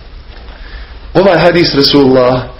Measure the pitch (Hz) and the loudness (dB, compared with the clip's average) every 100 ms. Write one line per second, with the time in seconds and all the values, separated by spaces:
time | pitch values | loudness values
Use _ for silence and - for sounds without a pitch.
0 | - - - - - - - - - - | -20 -20 -20 -20 -20 -20 -18 -18 -18 -18
1 | - 160 196 175 170 170 160 139 139 143 | -6 0 2 2 2 2 0 0 2 2
2 | 131 131 123 127 120 | 4 4 2 0 -6